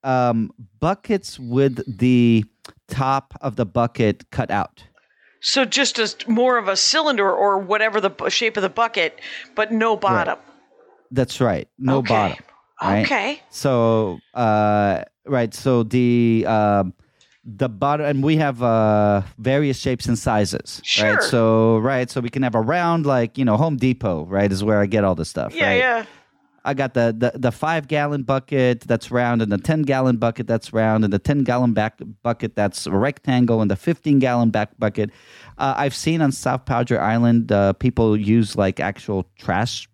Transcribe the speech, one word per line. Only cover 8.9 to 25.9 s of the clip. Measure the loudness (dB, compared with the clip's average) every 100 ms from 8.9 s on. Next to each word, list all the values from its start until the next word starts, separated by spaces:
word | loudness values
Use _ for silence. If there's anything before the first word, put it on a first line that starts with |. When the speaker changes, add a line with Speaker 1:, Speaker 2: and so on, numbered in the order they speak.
| -2 -4 -6 -18 -18 -10
Speaker 2:
but | -6 -2
no | 0 0
Speaker 1:
Right. | 0
Speaker 2:
bottom. | 0 0 -2 -6 -12 _ _ _ _ _ _
Speaker 1:
That's | -2 -2 0
right. | 0 0 -6 _
No | 0 0
Speaker 2:
Okay. | 2
Speaker 1:
bottom. | 2 0 -4 -16 _ _ -6
Right? | -2 0
Speaker 2:
Okay. | 0 -2 -2 -8 _
Speaker 1:
So, | -6 -2 2 2 2 0 -6 _
uh, | -2 0 2 2 2 2 0 -6 _ -4
right. | -2 -2
So | -4 0 0
the, | 2 2 2 4 2 2 2
um, | 2 2 2 0 -6 _ _ _ _
the | -20 -6 -6
bottom, | -2 -2 -2 -2
and | 0
we | 2 2
have, | 0 0
uh, | 0 2 4 4 4 2 -2 -6
various | -2 0 0 -2
shapes | -4 -4 -2
and | -2
sizes. | 0 0 0 -4 -10 -14
Speaker 2:
Sure. | -4 0 2 2
Speaker 1:
Right. |
So, | 2 2 4 4 4 4
right. | 2 -2 -2
So | -4
we | -6
can | -2
have | 0
a | 0
round, | 0 0 0 0
like, | 2 0 0 -2
you |
know, | 0 2
Home | 2 0
Depot, | 0 0 -2 -4 -2
right, | 0 0
is | 0
where | 0 2
I | 2
get | 2
all | 0 0
this | -4
stuff. | -6 -8
Speaker 2:
Yeah, | -2 0
Speaker 1:
right? | 0
Speaker 2:
yeah. | 0